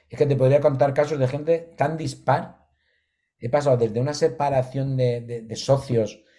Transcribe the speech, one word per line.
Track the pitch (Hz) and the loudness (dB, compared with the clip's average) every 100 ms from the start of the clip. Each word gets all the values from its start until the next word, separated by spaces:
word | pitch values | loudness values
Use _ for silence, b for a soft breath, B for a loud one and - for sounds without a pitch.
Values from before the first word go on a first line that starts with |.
| B | B
es | - | 0
que | 139 | 2
te | 127 | 4
podría | 131 143 | 4 6
contar | 151 131 139 | 4 2 2
casos | 135 147 147 | 2 0 0
de | 127 | -2
gente | 143 151 165 - - | -2 -2 -2 -2 -4
tan | 143 160 | -4 -4
dispar. | 135 - - 151 - - _ _ _ _ _ _ _ _ | -8 -6 -2 -2 -2 -16 _ _ _ _ _ _ _ _
He | 123 | -2
pasado | 147 139 120 | 0 2 2
desde | 113 113 | 2 0
una | 139 | -4
separación | 147 160 160 143 135 127 139 135 131 | 0 0 0 -2 -2 -2 -4 -4 0
de, | 123 120 | 0 -2
de, | 117 117 | -6 -12
de | 113 107 | -10 -4
socios | - 135 - 117 107 - b | 0 0 2 0 -2 -6 b